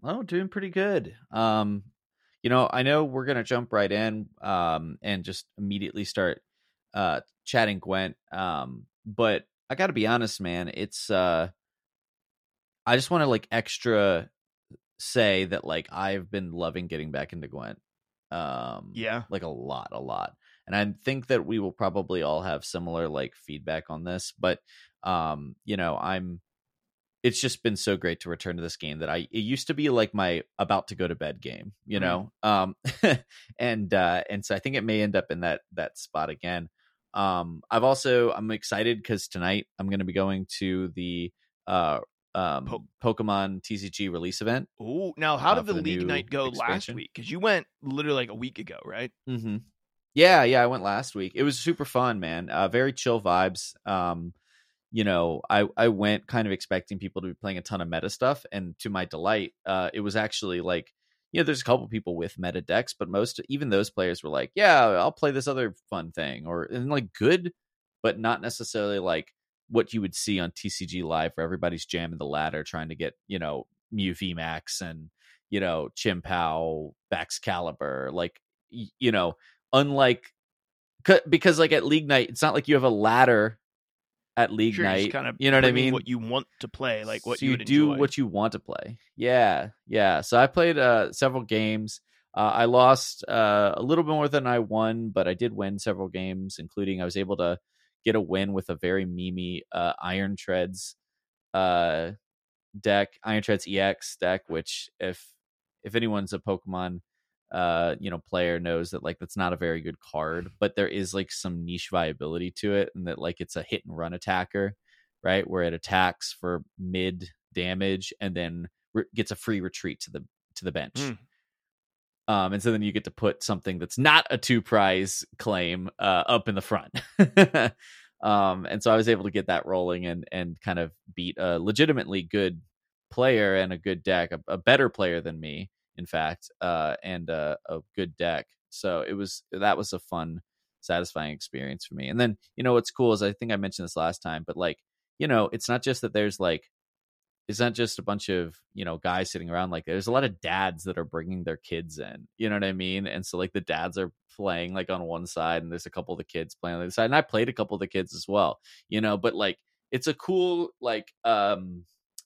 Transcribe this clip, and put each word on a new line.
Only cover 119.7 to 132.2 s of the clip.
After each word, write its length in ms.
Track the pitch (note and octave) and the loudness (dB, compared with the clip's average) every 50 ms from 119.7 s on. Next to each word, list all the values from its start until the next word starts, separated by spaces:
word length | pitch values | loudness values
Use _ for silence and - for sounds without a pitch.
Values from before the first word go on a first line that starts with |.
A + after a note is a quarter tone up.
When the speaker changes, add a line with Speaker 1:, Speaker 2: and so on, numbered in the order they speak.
| - - - F2+ - - | -8 -8 -8 -8 -8 -8
Speaker 1:
to 100 | - - | -12 -12
the, 160 | - D2+ - - _ _ _ _ _ | -12 -14 -14 -16 _ _ _ _ _
to 80 | - - | -10 -8
the 60 | F#2 - | -6 -6
bench. 240 | E2+ C#2+ A#1 - | -6 -8 -6 -8
Speaker 2:
Mm. 220 | B2 C#3+ C#3 A#2 G2 _ _ _ _ _ _ _ _ _ _ _ _ _ _ _ _ _ _ _ _ _ - | -6 -6 -6 -8 -10 _ _ _ _ _ _ _ _ _ _ _ _ _ _ _ _ _ _ _ _ _ 0
Speaker 1:
Um, 240 | G#2+ G2+ F#2+ F#2 G2 | 0 2 2 0 -2
and 100 | G2+ F#2+ | 0 0
so 80 | A#2 | 2
then 120 | A2+ G#2+ G#2 | 2 2 0
you 100 | G#2 - | -2 -2
get 120 | G#2+ - | -2 -4
to 60 | - | -6
put 320 | - - - G#2 - - - | -6 0 0 0 0 0 -2
something 360 | - G#2+ F2 - G2 F#2 E2+ | -4 -4 -2 -4 -4 -4 -4
that's 180 | E2+ - - | -6 -6 -2
not 300 | - C3+ D3+ D3+ D#3+ - - | 4 8 8 8 8 8 4
a 80 | - | 0
two 240 | A#2 - - B2+ A2+ | -2 2 2 2 2
prize 640 | G2+ - A#2+ A2 G2 F#2+ F#2 F#2+ F#2+ G2+ - - - - - - | 4 4 4 6 6 6 6 4 2 0 -2 -6 -8 -10 -14 -6
claim, 500 | - A2+ G2+ F#2 F2+ E2+ F2 F2+ F2+ F#2+ - - | -4 -2 0 0 0 0 -2 -4 -6 -8 -6 -2
uh, 260 | G2 G2 F#2 F2 - | 2 2 4 4 4
up 220 | - A#2+ A2+ - - | 4 2 2 2 0
in 60 | G2+ | -2
the 60 | F#2+ | -2
front. 400 | - - G#2+ F2+ D2+ - - - - - - - | -2 -2 -2 -2 -2 -6 -8 -10 -10 -2 4 6
<laughs> 560 | G3 C3+ - - F#3+ - - D#3 A2+ A#2 - _ - - - - - _ _ _ | 6 8 10 8 8 8 8 4 2 2 0 _ -12 -20 -20 -20 -20 _ _ _
Um, 460 | - G#2 G#2 G2+ G2 F#2+ F#2 F#2 F#2 | 0 2 4 6 4 4 2 0 -2
and 160 | - - G#2 - | -4 -6 0 4
so 100 | A#2 A2 | 6 6
I 40 | |
was 120 | A2 A2 A2+ | 6 6 6
able 140 | A2+ F#2+ F#2 | 4 4 2
to 60 | G2+ | 0
get 160 | - G#2 F#2 | -2 0 0
that 180 | - F2+ E2+ - | 2 0 0 0
rolling 400 | - F#2 F#2 F2+ F2+ F2 F2+ F2+ | 0 0 0 0 0 -2 -2 -2
and, 200 | F2 E2+ F2 - - - | -4 -4 -6 -8 -8 -6
and 280 | F#2 F2+ F2 E2+ - | -6 -6 -6 -8 -6
kind 200 | - G#2 F2+ F2 | -4 -4 -2 -2
of 100 | E2+ D#2+ - _ _ - - | -2 -4 -6 _ _ -14 -10
beat 240 | - F2 F2 - - | -8 -8 -6 -4 -2
a 220 | F#2 F2+ E2+ E2 | -2 0 0 0
legitimately 640 | E2+ G2+ G#2+ B2+ D3+ D#3 D3 B2+ - - F#2+ G2 | 0 0 4 4 4 4 4 2 -2 -2 -4 -4